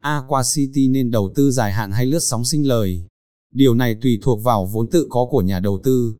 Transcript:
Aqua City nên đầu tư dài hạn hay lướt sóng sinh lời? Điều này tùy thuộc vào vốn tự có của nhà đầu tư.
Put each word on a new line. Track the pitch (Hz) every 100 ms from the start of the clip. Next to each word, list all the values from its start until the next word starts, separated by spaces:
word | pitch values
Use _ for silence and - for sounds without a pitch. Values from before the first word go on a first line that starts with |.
Aqua | 143 147 135 139 127
City | - 139 135 135
nên | 135 123
đầu | 113 98
tư | - 139
dài | 127 107
hạn | 101 104
hay | 101 127
lướt | 160
sóng | - 113
sinh | 120 151 143
lời? | 120 101 87 87 _ _ _ _
Điều | 131 135
này | 117 127 110
tùy | 127 113
thuộc | 135 113
vào | 113 113 95
vốn | 107 117
tự | 175 147
có | 123 123
của | 131
nhà | 95 95
đầu | 98 98
tư. | 131 131 120 107